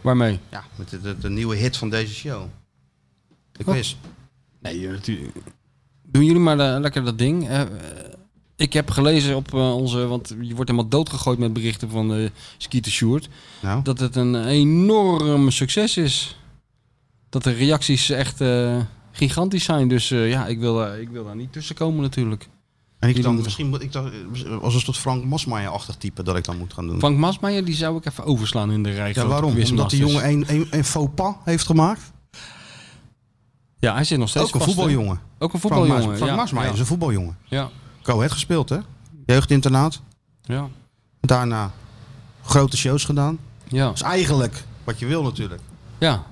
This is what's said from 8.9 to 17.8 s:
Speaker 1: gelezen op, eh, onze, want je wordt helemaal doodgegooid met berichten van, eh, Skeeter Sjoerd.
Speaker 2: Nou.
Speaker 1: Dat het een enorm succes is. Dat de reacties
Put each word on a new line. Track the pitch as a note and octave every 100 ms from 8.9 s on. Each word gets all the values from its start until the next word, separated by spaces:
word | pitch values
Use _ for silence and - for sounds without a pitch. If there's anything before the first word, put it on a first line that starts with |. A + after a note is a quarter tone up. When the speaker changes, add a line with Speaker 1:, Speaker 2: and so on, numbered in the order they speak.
Speaker 1:
gelezen | - C#3 D#3+ C#3 C#3
op, | C3+
eh, | C3+ B2+ B2
onze, | B2+ A#2+ B2
want | A#2+ - A2
je | A#2+
wordt | A#2 B2+
helemaal | A#2+ A2
doodgegooid | C#3 D#3+ C3+ - B2
met | A#2+
berichten | A2+ A2+ G#2+ A2
van, | A2 A2
eh, | G#2+ G#2+ - - -
Skeeter | - B2+ A2+
Sjoerd. | - A2+ C#3 - - - -
Speaker 2:
Nou. | G2 G#2
Speaker 1:
Dat | C3+ B2+
het | B2+ B2+
een | B2 B2
enorm | A2+ D3 D3 D#3+ G3 A3 G3 E3 D3+ D3 C3+
succes | C3 C3 - A3 -
is. | D3+ - - - - - _ _ _ _ _ _ _
Dat | C3
de | C3
reacties | A#2 C#3 D3+